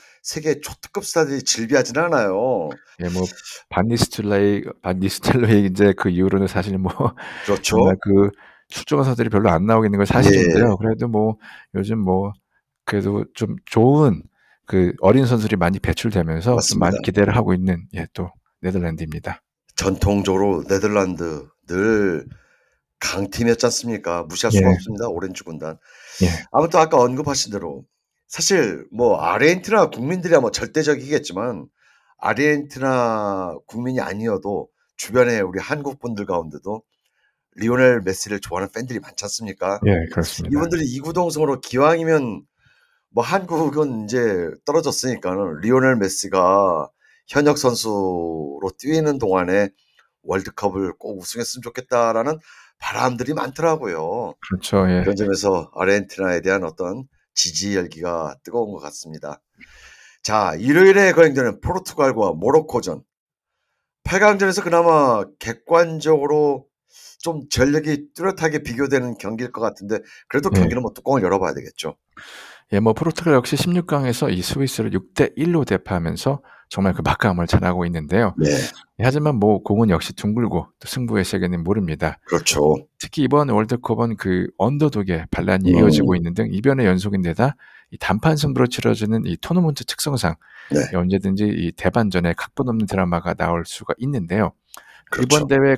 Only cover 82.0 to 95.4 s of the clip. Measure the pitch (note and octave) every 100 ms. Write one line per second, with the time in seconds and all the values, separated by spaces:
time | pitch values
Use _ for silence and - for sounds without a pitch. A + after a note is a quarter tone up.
82 | D#2 - - E2+ - C#2+ D2+ D2+ - -
83 | - - B2+ D3 C#3+ G#2+ A2 A#2+ - A2+
84 | A#2 G#2 F#2+ F2+ - - G#2+ C#3+ D3+ G#2+
85 | F#2+ E2+ - - F#2 F#2+ F#2 E2+ E2 D2+
86 | C#2+ F2+ E2+ F#2 A2+ F#2+ C3+ C3 G#2 F#2
87 | G2+ G2 F2 E2 C3+ - - - _ -
88 | - G2+ D#3+ D#3 D3 B2+ B2 - A#2 G#2+
89 | G#2+ A2+ F2+ E2+ - F3 D#3+ C#3+ - -
90 | D3+ C3+ E2+ E2 _ - - - - F2+
91 | F2+ F#2+ F#2+ F#2+ G#2 F2+ E2+ - A2 A#2+
92 | G#2+ F2+ E2+ - - - B2+ A2+ G#2 G2
93 | F2+ E2+ F2 E2+ E2+ E2+ E2 - - -
94 | C3 C3 E2 G2 F#2+ - _ - - -
95 | _ - B2+ D3+